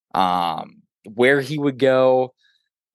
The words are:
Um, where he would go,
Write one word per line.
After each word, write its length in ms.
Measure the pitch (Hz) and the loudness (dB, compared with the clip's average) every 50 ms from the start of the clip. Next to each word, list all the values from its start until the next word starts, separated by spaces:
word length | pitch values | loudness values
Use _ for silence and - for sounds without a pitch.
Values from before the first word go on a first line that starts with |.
| _ _ - | _ _ -4
Um, 680 | 90 95 90 90 90 87 82 80 82 76 69 - _ _ _ _ _ - 107 107 | -2 -2 0 0 -2 -2 -4 -6 -8 -12 -16 -20 _ _ _ _ _ -20 -10 -2
where 280 | 110 123 131 143 143 | 2 2 4 4 2
he 160 | 131 123 156 | 0 -4 -6
would 200 | 147 143 143 131 120 | -4 -4 -4 -2 0
go, 540 | 135 131 131 131 131 131 131 131 127 127 - _ _ _ _ _ _ _ _ _ _ _ | 0 2 2 2 2 2 2 2 0 -4 -8 _ _ _ _ _ _ _ _ _ _ _